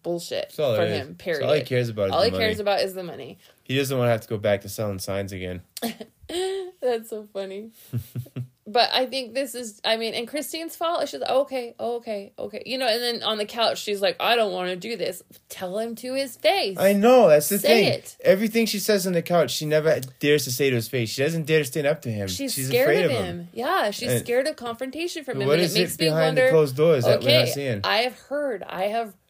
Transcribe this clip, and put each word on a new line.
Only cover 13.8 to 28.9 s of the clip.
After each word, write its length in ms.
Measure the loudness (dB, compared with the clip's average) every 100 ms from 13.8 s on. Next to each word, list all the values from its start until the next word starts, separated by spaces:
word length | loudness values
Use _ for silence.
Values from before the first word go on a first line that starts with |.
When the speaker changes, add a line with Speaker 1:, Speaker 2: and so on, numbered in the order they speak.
| -4 0
Speaker 1:
like, 160 | 0 0
"I 180 | 0 2
don't 160 | 2
wanna 200 | -2 -4
do 220 | -6 -8 -6
this." 260 | -6 -8 _ -20 _
Tell 280 | -12 -8 -6
him 160 | -6 -8
to 180 | -6
his 220 | -6 -6 0
face. 420 | 2 2 -2 2
Speaker 2:
I 160 | 4
know, 340 | 6 8 10 10
that's 220 | 8 6
the 80 | 2
Speaker 1:
Say 260 | 6 6
Speaker 2:
thing. 80 | 6
Speaker 1:
it. 240 | 0 -8 0
Speaker 2:
Everything 400 | 4 4 4 2
she 140 | 0 0
says 280 | 2 2 2
on 60 |
the 80 | -2
couch, 300 | 2 2 2
she 160 | 0 2
never 340 | 2 4 0 -2 -2
dares 260 | 2 2
to 60 | 2
say 200 | 0 2
to 60 | 2
his 120 | -2
face. 220 | -4 -4
She 120 | -2
doesn't 220 | 0 0
dare 140 | 2 0
to 80 | 2
stand 200 | -2 0
up 140 | -2
to 80 | -4
him. 160 | -4 -4
Speaker 1:
She's 280 | -4 -4
Speaker 2:
She's 140 | -4 0
Speaker 1:
scared 200 | 2 4
Speaker 2:
afraid 160 | 4
Speaker 1:
of 60 | 2
Speaker 2:
of 60 | 0
him. 60 | -4 -8
Speaker 1:
him. 80 | -12
Yeah, 380 | -8 -2 -2 -2
she's 220 | -4 -2
Speaker 2:
And 80 | -2
Speaker 1:
scared 220 | 0 0 0
of 100 | -6
confrontation 680 | -10 -8 -10 -8 -8 -8
from 180 | -8 -4
him. 40 | 2
Speaker 2:
what 80 | 2
Speaker 1:
And 60 |
Speaker 2:
is 120 | 2 0
Speaker 1:
it 40 |
makes 140 | -2 0
Speaker 2:
it 40 |
Speaker 1:
me 60 | 0
Speaker 2:
behind 320 | 2 2 4
the 20 |
Speaker 1:
wonder, 60 | 6
Speaker 2:
closed 240 | 6 4
doors 300 | 4 4 6
that 160 | 4 4
we're 100 | 4
not 80 | 4
Speaker 1:
okay, 80 | 4
Speaker 2:
seeing? 280 | -2 -4 -2
Speaker 1:
I 140 | 0 0
have 200 | 0 -4
heard, 440 | -8 -6 -4 -6 -8
I 180 | -6
have 280 | -4